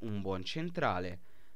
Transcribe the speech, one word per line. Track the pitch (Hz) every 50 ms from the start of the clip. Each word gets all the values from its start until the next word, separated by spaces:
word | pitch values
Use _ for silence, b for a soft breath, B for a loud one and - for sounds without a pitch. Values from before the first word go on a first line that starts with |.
un | 113 113 104 101
buon | 95 95 95 92 95
centrale, | - - 160 165 175 175 175 139 117 - 90 92 90 90 - b b b b b b b